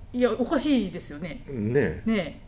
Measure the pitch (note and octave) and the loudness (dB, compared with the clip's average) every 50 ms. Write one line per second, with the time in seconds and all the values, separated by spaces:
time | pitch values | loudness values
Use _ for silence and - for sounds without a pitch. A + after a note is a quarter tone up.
0 | - - - B3 B3 A3+ A3+ B3+ A#3+ - E4 C4+ - D4+ C#4 A#3+ G3+ F3+ E3 E3 | -12 -6 0 2 2 2 2 2 0 2 2 2 4 4 4 4 2 0 -4 -10
1 | - - D3 D3 F3+ D#3+ C3+ - - C#3+ C#3 A#2 G2+ A2 B2+ C#3+ A2+ D#2+ D#2 - | -10 -10 -10 -10 -8 -8 -8 -10 -10 -8 -4 -2 0 2 4 4 4 2 0 -2
2 | - A3 A3+ G3 E3 C3+ - - - | 0 0 0 0 0 -4 -8 -12 -16